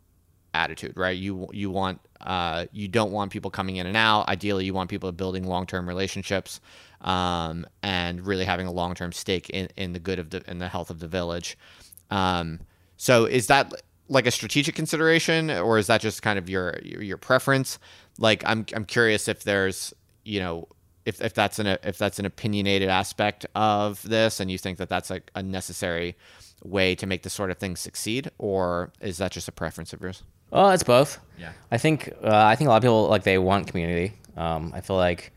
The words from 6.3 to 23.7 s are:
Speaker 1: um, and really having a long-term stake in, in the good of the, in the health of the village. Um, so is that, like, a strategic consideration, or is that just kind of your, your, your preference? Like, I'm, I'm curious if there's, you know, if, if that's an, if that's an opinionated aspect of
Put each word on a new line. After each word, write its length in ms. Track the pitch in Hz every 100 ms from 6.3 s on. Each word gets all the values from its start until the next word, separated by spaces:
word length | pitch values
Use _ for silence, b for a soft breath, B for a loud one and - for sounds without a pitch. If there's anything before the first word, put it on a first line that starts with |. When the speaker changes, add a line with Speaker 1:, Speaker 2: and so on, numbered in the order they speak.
| 95 - - b b b b
Speaker 1:
um, 640 | - 92 90 87 82 82 78 _
and 420 | 98 90 87 87 92
really 180 | 95
having 220 | 92 90 92
a 60 |
long-term 400 | 87 87 87 87
stake 380 | - - 92 -
in, 180 | 95 90 -
in 160 | 95
the 60 | 87
good 200 | 85 90
of 120 | 82
the, 120 | 92 -
in 80 | 87
the 100 | 90
health 220 | 90 85
of 100 | 82
the 80 | 82
village. 500 | 92 85 85 - - B B B B _
Um, 500 | 98 92 87 82 82 - _ _ -
so 280 | - 123 113
is 220 | 127 -
that, 240 | 139 - - _ _ -
like, 160 | 135 120
a 60 |
strategic 420 | - 110 143 143
consideration, 800 | - 160 156 160 165 165 160 160
or 260 | 104 98 110
is 100 | 101
that 140 | 110
just 200 | 110 -
kind 180 | 117 101
of 100 | 87
your, 300 | 95 90 -
your, 200 | - -
your 140 | 101 87
preference? 600 | - 131 - 135 131 - b b b -
Like, 260 | 110 104 -
I'm, 200 | 110 101
I'm 120 | - 98
curious 420 | 123 117 104 -
if 160 | 101
there's, 500 | 107 98 95 95 - - _ _ -
you 140 | 101
know, 280 | 90 85 - _ _ _ -
if, 160 | -
if 120 | - -
that's 240 | 101 -
an, 80 | 104
if 300 | 95 - 92
that's 200 | 101 -
an 60 | 101
opinionated 640 | - 107 101 98 98 95
aspect 560 | 92 98 - 104 - -
of 480 | - 107